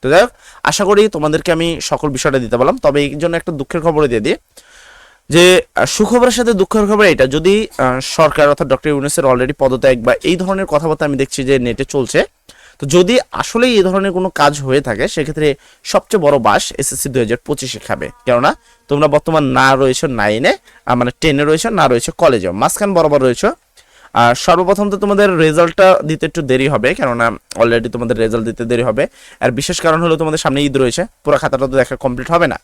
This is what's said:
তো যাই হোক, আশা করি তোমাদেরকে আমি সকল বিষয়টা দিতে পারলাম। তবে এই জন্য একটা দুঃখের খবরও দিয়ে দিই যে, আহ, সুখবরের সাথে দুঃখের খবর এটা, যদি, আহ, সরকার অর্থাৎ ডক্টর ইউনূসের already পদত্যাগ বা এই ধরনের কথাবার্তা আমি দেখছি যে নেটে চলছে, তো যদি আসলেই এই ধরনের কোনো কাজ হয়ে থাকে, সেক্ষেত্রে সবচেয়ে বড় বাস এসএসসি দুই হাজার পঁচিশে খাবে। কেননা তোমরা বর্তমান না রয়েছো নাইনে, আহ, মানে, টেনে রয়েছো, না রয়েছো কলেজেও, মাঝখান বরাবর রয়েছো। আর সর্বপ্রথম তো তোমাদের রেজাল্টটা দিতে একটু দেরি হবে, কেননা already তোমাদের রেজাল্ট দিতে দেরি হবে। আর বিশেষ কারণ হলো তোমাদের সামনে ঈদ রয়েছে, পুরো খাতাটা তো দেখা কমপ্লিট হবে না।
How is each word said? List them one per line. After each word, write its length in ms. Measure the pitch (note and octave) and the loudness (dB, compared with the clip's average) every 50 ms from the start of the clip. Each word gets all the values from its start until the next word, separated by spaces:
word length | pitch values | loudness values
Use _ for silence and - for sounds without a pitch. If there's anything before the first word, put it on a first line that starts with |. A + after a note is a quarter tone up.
তো 80 | - B2+ | 0 4
যাই 120 | C#3+ F3 | 4 4
হোক, 80 | G#3+ B3 - _ _ - - - _ | 4 4 0 _ _ -20 -20 -6 _
আশা 220 | - C#3+ - G3+ | -4 -2 0 0
করি 220 | F#3 G#3 G3+ G#3+ A3 | 2 4 4 4 2
তোমাদেরকে 440 | - E3 D3 D#3 D3+ D#3+ - - | 2 -2 -2 -2 -2 -2 0 0
আমি 280 | E3+ D#3+ E3 E3+ E3+ - | -2 0 0 -4 -4 -6
সকল 280 | - - D3+ C#3 - D3+ | -6 -6 -6 -4 -4 -4
বিষয়টা 300 | C3+ B2+ - D#3 C3+ C3+ | -6 -2 -4 0 0 0
দিতে 180 | B2 A2 A2 A#2+ | -2 -2 -2 0
পারলাম। 200 | B2+ D3 G3 C4 | 0 0 0 2
তবে 240 | - - E3+ C#3+ | 0 0 2 2
এই 140 | D3 C#3+ - | 0 -2 -4
জন্য 220 | D3 D3+ E3+ E3+ E3+ | -4 -4 -4 -4 -4
একটা 140 | - - | -6 -6
দুঃখের 300 | E3+ C#3 C#3 _ - E3+ | -8 -8 -8 _ -6 -4
খবরও 260 | D3+ E3 D#3+ D3 D3+ C3+ | -2 0 0 2 0 0
দিয়ে 120 | A#2+ A2+ | 0 -2
দিই 160 | G#2 C3+ G3+ - _ _ _ - _ _ _ - - - - - - _ _ _ _ _ | -2 -2 -4 -4 _ _ _ -20 _ _ _ -20 -20 -20 -20 -20 -20 _ _ _ _ _
যে, 320 | C#3+ E3 F3 F3+ F#3 F3 - _ _ | 2 4 6 6 6 4 2 _ _
আহ, 100 | - G3+ | -2 -2
সুখবরের 460 | F#3 - - G#3+ G3 A3 A#3+ A#3 B3+ | -2 0 -2 0 0 2 2 2 2
সাথে 220 | A3 A#3+ A#3+ A3 A#3 | 2 0 0 0 2
দুঃখের 340 | F#3 F#3+ - - A3 G#3 G3 | 0 0 0 0 0 0 2
খবর 180 | G#3+ G#3 G#3+ | 2 4 4
এটা, 220 | F#3+ D#3 A2+ C3 C3 | 4 4 4 2 0
যদি, 400 | C3+ D3+ D#3+ F3+ G3 G#3+ A3 - - - | 0 0 2 2 2 2 0 -4 -4 -2
আহ, 220 | C3+ B2+ B2+ C3 | -2 -2 -2 -2
সরকার 500 | C3+ - - - E3 D3+ C#3+ - D3+ C#3+ | -6 -8 0 0 0 2 2 2 2 2
অর্থাৎ 180 | D3 - E3+ C3+ | 2 0 -2 -4
ডক্টর 220 | C3 C3 _ D#3 | -4 -4 _ -4
ইউনূসের 360 | D3 C#3+ C3+ C#3+ - - D3+ | -2 -2 -4 -4 -4 0 0
already 280 | C3+ B2+ B2 B2+ C3 D3 _ | 2 2 2 0 -2 -2 _
পদত্যাগ 380 | C#3 C3 B2 B2+ A#2+ C3+ C3 B2 A2+ | 0 0 0 2 2 2 2 2 2
বা 100 | B2 A#2+ - - | -2 -2 0 0
এই 120 | - F3 | -2 -2
ধরনের 300 | E3+ F#3 F3+ G3 F#3+ G3 | -2 -2 -4 -4 -4 -4
কথাবার্তা 400 | - D#3 D3 D#3 E3 D#3 - E3 | -2 -2 -2 0 0 -2 -2 -2
আমি 120 | D3 C#3+ C3 | -4 -2 -2
দেখছি 260 | C3+ C3+ - - C#3 | -4 -4 -4 -8 -2
যে 160 | B2+ C#3 C3+ | 0 0 0
নেটে 260 | B2 A#2+ A2+ - C3+ | 0 -2 -4 -4 -6
চলছে, 400 | - - C#3+ B2+ G#2+ - D3+ A3 - _ _ _ _ - _ _ - _ _ | -6 -4 -4 -4 -2 0 -2 -2 -2 _ _ _ _ -20 _ _ -20 _ _
তো 60 | - | -8
যদি 340 | C#3+ C3+ F3 F#3 F3 A#3+ B3+ - _ | 0 2 2 2 4 2 0 -2 _
আসলেই 460 | - - - - - A#3 A#3+ B3+ A#3+ G#3+ | -8 -8 -8 -4 -2 0 0 2 4 2
এই 60 | F#3 | 2
ধরনের 280 | F#3 F#3 G3 F#3+ G3 | 2 2 0 -2 -2
কোনো 180 | F3 F3+ F#3 F#3+ | -2 -2 -4 -4
কাজ 320 | - - D3 D3 D3 D3 | -2 0 0 0 0 -2
হয়ে 200 | C#3 C3+ C3 C#3+ | -4 0 0 0
থাকে, 260 | C#3 C3 A2+ G2+ B2+ - | 0 -2 -4 -4 -4 -4
সেক্ষেত্রে 480 | - - D3 D3 D#3 D#3+ D#3 D3+ C3+ - _ _ _ _ _ | -4 -4 -6 -6 -4 -2 0 -2 -2 -2 _ _ _ _ _
সবচেয়ে 380 | - - G#3 - _ - G#3 E3 | -2 -2 -2 -2 _ -2 2 2
বড় 160 | C#3+ C#3+ C3+ | 2 2 2
বাস 340 | A#2 A2+ G2+ B2 - - - - | 2 2 2 2 0 -4 -8 -6
এসএসসি 320 | C3 - - - - C3+ | -6 -6 -6 -6 -8 -4
দুই 120 | B2 C3 A#2+ | -2 -2 -2
হাজার 140 | G#2+ A2+ - _ | -2 -2 -6 _
পঁচিশে 340 | - C#3+ C3+ - B2+ - G#2+ | -6 -8 -6 -6 -10 -10 -12
খাবে। 300 | - - G#2+ C#2+ - - - _ _ | -8 -8 -8 -8 -8 -12 -12 _ _
কেননা 300 | - B2 A#2+ B2+ D#3 - - _ _ _ _ _ _ | 0 0 2 2 0 -2 -2 _ _ _ _ _ _
তোমরা 200 | C#3+ C#3+ D3+ D3+ | -2 0 2 2
বর্তমান 360 | C#3+ D3+ - - D#3+ D#3 D3 | 2 0 0 0 0 0 0
না 320 | C3+ C3 B2+ C3 C3+ C3+ | 0 0 2 2 2 2
রয়েছো 320 | C3 C3+ C3 B2+ - - D#3 | 2 2 0 0 0 -2 -4
নাইনে, 500 | C3 A2+ G#2 G#2 G#2+ A2 C3+ F#3 G4 F#4+ _ _ _ _ _ | -2 -2 0 0 0 0 0 0 -2 -2 _ _ _ _ _
আহ, 100 | - B2 | -4 -2
মানে, 160 | B2 B2 A#2+ B2 _ | 0 0 -2 -4 _
টেনে 220 | - D#3+ D3 C#3 D3 | 0 0 2 2 2
রয়েছো, 240 | D3 D#3 E3 - A3+ | 2 0 0 0 -2
না 180 | A3+ F#3 D#3 C3+ | 0 0 2 2
রয়েছো 240 | B2+ A#2+ - - E3 _ | 2 0 -2 -4 -4 _
কলেজেও, 340 | E3+ D#3+ C3 A2+ F2+ F#2 | 2 2 2 2 -2 -2
মাঝখান 420 | F2 G2 A#2+ D#3 - - G#3 G3+ G3 | -4 -2 -2 -2 -2 -2 -4 0 0
বরাবর 280 | F3 D#3+ D#3 D3 D3 | 2 2 2 2 2
রয়েছো। 300 | C3 C3 B2 - - G#3 D#4+ _ _ _ _ _ _ _ _ _ _ - _ | 2 2 0 2 -2 -4 -4 _ _ _ _ _ _ _ _ _ _ -6 _
আর 220 | - A#2+ A#2+ A#2+ | 2 2 2 2
সর্বপ্রথম 540 | A#2+ - - F3 E3+ F#3 F3 G3+ G3 G#3 G#3 | 0 2 2 2 2 2 0 0 0 0 -4
তো 80 | G3 G3 | -2 -4
তোমাদের 400 | G#3 G3+ G3+ G3 G#3 G3 F#3 E3 | -2 0 2 2 2 2 4 2
রেজাল্টটা 640 | D#3+ D#3 D3+ D#3+ E3+ E3+ D#3 - G3 F#3+ F#3 - - | 2 2 4 2 2 2 4 4 6 6 6 4 2
দিতে 200 | D3+ D#3+ D3+ - | -4 -4 -4 -4
একটু 160 | D#3+ - F3 | -6 -4 -6
দেরি 260 | D#3 C3 B2+ C3 C3+ C3+ | -2 0 0 2 2 0
হবে, 260 | D3 A#2 G#2 B2+ F3 | 0 0 0 0 -2
কেননা 380 | B3+ C4+ C3 A#2+ A#2+ A#2 A#2 G#2+ - _ _ - | 0 -2 -4 -2 0 0 -2 -2 -4 _ _ -2
already 340 | - A#2 A#2 A#2 A#2+ A2+ A#2+ | 0 0 2 2 0 -2 -2
তোমাদের 280 | G#2 B2 A#2+ A#2 B2 A2+ | -6 -6 -4 -4 -2 -2
রেজাল্ট 280 | A2+ A2 G#2+ A#2 A2 | -2 -2 -2 -2 -4
দিতে 200 | A#2 A2 - A#2 | -4 -6 -6 -4
দেরি 180 | A#2 A#2+ A#2 A#2+ | -4 -2 -2 0
হবে। 240 | B2 A2 A#2 D3 - _ _ - - - _ | -2 -2 -2 -2 -4 _ _ -20 -20 -14 _
আর 120 | - B2 | -4 -4
বিশেষ 300 | - A2 D3 - F3+ - | -2 -4 -6 -6 -8 -2
কারণ 200 | - E3 D#3+ D#3+ | 0 0 0 0
হলো 140 | E3+ E3+ D#3+ D3+ | 0 0 0 0
তোমাদের 200 | D#3+ D#3 D3+ D#3 | -2 -4 -4 -2
সামনে 260 | - D#3+ C3+ C#3 D3 | -2 -2 -2 0 -2
ঈদ 140 | C#3+ C#3 C#3 | -2 0 0
রয়েছে, 280 | C3 B2 A2+ - F3 A3+ _ _ _ | 0 0 0 -4 -6 -8 _ _ _
পুরো 140 | D3 D3 C3+ | -2 -2 0
খাতাটা 300 | - C#3+ C3+ B2+ C3 C3+ | 0 -2 -2 -2 -2 -2
তো 60 | B2+ C3+ | 0 0
দেখা 140 | B2+ - C#3 | 0 0 -2
কমপ্লিট 360 | B2 - C3+ B2 B2 B2+ A#2+ | -6 -6 -6 -6 -6 -6 -2
হবে 160 | E3 E3+ F3 D3+ | -2 -2 -2 -2
না। 120 | G2+ - | -6 -8